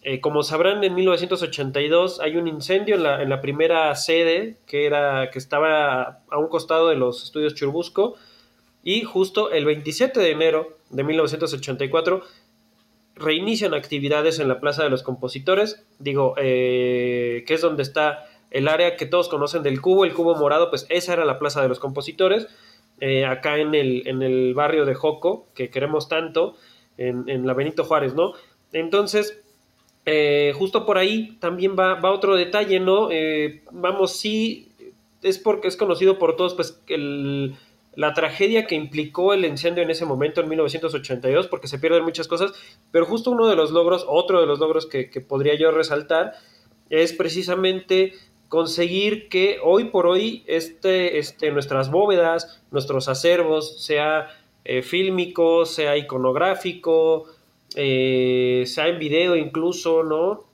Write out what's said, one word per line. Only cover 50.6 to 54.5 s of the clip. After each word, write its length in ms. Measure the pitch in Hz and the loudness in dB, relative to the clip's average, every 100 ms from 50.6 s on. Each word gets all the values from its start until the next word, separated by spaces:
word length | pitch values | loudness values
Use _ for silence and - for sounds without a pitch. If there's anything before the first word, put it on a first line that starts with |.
| 160 - 190 185 180 151 | -4 -4 0 2 0 -2
este, 320 | 143 - 156 | -4 -4 -2
nuestras 400 | 143 139 135 135 | -2 -2 -2 0
bóvedas, 720 | 160 208 185 170 165 170 - _ | 2 4 4 4 0 -4 -18 _
nuestros 360 | 139 135 135 131 | -6 -2 -4 -2
acervos, 760 | 131 170 175 160 156 156 - | 0 4 4 4 0 -2 -12
sea, 460 | - 151 151 156 147 - _ | -4 0 2 0 -4 -16 _